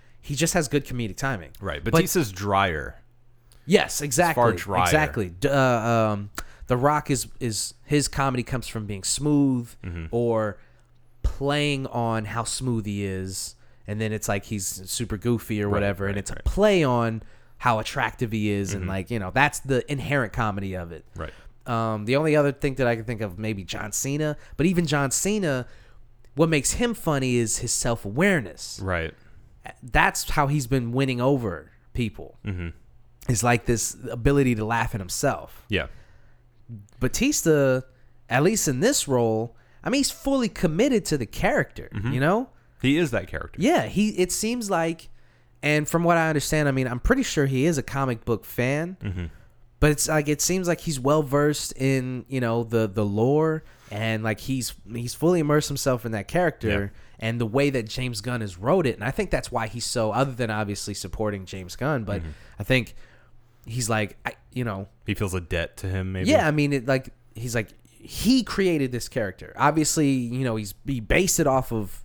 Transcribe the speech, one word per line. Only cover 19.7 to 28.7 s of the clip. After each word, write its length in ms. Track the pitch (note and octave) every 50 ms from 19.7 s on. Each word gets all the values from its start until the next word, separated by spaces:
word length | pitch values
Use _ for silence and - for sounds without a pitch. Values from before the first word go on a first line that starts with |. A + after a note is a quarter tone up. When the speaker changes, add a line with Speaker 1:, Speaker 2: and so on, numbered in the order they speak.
| C3 B2 - -
Speaker 1:
inherent 420 | D3 C3 G#2+ - C#3+ C#3 A#2 F#2+
comedy 420 | - - A2+ G#2+ F#2+ G2+ G2 F#2+ F#2
of 160 | F2+ F2 E2+
it. 140 | E2 D2+ - - -
Speaker 2:
Right. 180 | - D#2+ D#2+ - - - - - - -
Speaker 1:
Um, 420 | - A#2 A2+ A2+ A2 A2 G#2 G#2
the 100 | A2+ C3
only 180 | C#3+ D#3+ D#3 D3+
other 160 | D3+ C#3+ C#3+
thing 240 | C#3 - - C#3+ B2+
that 140 | B2+ B2+ A#2
I 80 | A#2
can 80 | A2+ A2
think 160 | B2 A#2+ G2+
of, 180 | A2 G2 F2 G#2
maybe 240 | A2 A2 A2 G2
John 300 | F2+ - - - G#2+ G#2
Cena, 440 | G#2 - - C3+ C#3+ D3+ D#3 D3+ D3 - - - -
but 100 | - D3
even 180 | F#3 F3 F3 E3+ C3
John 240 | D3+ C#3+ C#3 C3
Cena, 540 | - - - G3 G#3+ G#3+ F#3 D3+ C3+ B2+ A#2+ - - - - - - - - - - - - - -
what 140 | C#3+ E3 D#3+
makes 240 | D#3+ C#3+ - -
him 200 | - - A#3+ A#3+
funny 440 | G#3+ - - E3 D3 C3+ C3 B2+ B2
is 220 | A#2+ A#2 G#2+ - -
his 120 | B2 A#2
self-awareness. 1080 | - - - B2+ A#2 - - G2+ G#2 C#3+ F#3+ G#3 F#3 D3 G#2 E2+ D2+ - - -